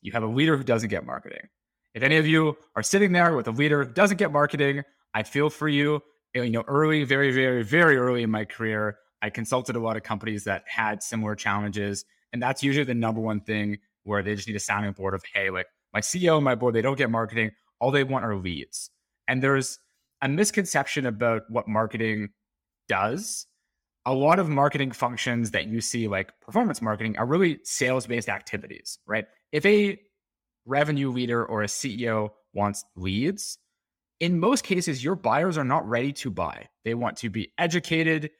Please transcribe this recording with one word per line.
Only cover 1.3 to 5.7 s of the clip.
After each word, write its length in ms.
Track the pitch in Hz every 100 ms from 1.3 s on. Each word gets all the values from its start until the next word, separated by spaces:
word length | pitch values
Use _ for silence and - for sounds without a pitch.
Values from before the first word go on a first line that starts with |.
| - - _ _ _ _ 113
If 80 |
any 140 | 135 160
of 100 | 156
you 280 | 160 156 147 _ 107
are 80 |
sitting 300 | 107 196 202
there 220 | 175 170 147
with 120 | 113
a 40 |
leader 320 | 117 147 147
who 80 | 127
doesn't 260 | 117 202 196
get 140 | 185
marketing, 520 | 147 143 143 143 139 - _ _ 110
I 80 |
feel 260 | 107 139 151
for 180 | -
you, 360 | 156